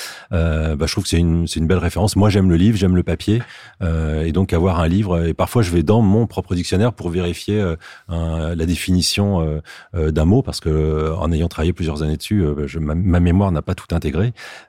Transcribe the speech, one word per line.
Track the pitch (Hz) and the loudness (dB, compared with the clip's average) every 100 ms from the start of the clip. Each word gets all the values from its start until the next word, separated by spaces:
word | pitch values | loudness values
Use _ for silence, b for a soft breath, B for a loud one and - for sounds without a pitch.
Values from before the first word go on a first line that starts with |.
| B B B | B B B
Euh, | 85 82 78 80 | -2 0 0 -2
bah, | 73 80 | -2 -2
je | |
trouve | - | -2
que | - | 0
c'est | 85 | 2
une, | 85 85 82 | 2 2 -2
c'est | - | -2
une | 80 | 0
belle | 92 | 0
référence. | 87 90 104 98 | 0 0 0 2
Moi, | 104 | 4
j'aime | 98 95 | 4 4
le | 85 | 4
livre, | 101 104 | 4 4
j'aime | 95 90 | 2 2
le | |
papier, | 87 82 - 113 B B B B | 0 -2 0 -2 B B B B
euh, | 85 80 78 78 | -2 -2 -2 -2
et | 82 | -2
donc | 80 92 | 0 0
avoir | 85 95 85 | 2 2 2
un | 82 | 2
livre. | 95 101 85 82 | 0 0 0 0
Et | |
parfois, | 80 90 123 | -2 0 2
je | 92 | 2
vais | 85 | 2
dans | 78 110 | 4 4
mon | 101 107 110 | 4 4 2
propre | - - | -4 -4
dictionnaire | 90 85 92 117 | -4 0 0 0
pour | - 87 | -2 -4
vérifier, | 87 87 85 - 104 | -2 -4 -4 -4 -2
euh, | 92 80 B B - | -2 -4 B B -8
un, | 82 82 80 80 | -4 -2 -2 -4
la | 82 82 | -2 -2
définition, | 82 - 90 - - 101 92 | -2 0 0 0 0 0 0
euh, | 78 76 B B B | -2 -4 B B B
euh, | 87 78 | -2 0
d'un | 78 | 2
mot, | 80 120 | 4 4
parce | 87 - | 2 -4
que, | 80 | -2
euh, | 78 78 78 78 78 | 0 0 0 -2 -2
en | 82 | -2
ayant | 80 82 | 0 -2
travaillé | - 82 | 0 -2
plusieurs | 85 82 73 | 0 -4 -2
années | 78 76 | -4 -4
dessus, | - 104 | -2 0
euh, | 76 73 69 | 0 -2 -6
je, | 82 | -4
ma, | 76 | -4
ma | 82 95 87 | -2 2 2
mémoire | 87 92 98 | 4 4 2
n'a | 78 | 0
pas | - | -2
tout | 90 - | -6 -4
intégré. | 82 78 73 120 B B B | -4 -2 -2 -2 B B B